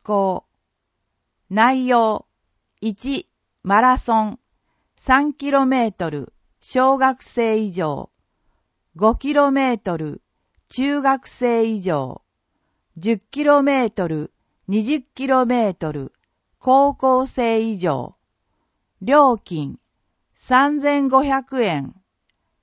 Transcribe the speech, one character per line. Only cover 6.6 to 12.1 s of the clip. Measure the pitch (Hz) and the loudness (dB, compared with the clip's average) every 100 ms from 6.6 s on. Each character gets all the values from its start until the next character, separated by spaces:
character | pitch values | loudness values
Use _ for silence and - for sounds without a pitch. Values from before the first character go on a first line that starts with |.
| - 254 262 269 | -6 0 2 2
学 | 262 254 | 0 -2
生 | - - 226 220 | -8 -4 0 0
以 | 208 | -2
上、 | 175 160 139 - _ _ _ _ _ _ _ _ 156 | -4 -4 -6 -10 _ _ _ _ _ _ _ _ 0
五 | 214 240 | 0 2
キ | 277 | 0
ロ | 285 285 | 2 2
メ | 277 262 | 2 0
ー | 233 | -2
ト | 196 165 | -4 -6
ル、 | 156 - _ _ _ _ _ | -6 -12 _ _ _ _ _
中 | - 269 285 | -4 -2 0
学 | 269 269 - | 0 -2 -4
生 | - 247 226 226 | -4 -2 0 0
以 | 220 | -2
上、 | 185 151 131 | -2 -4 -4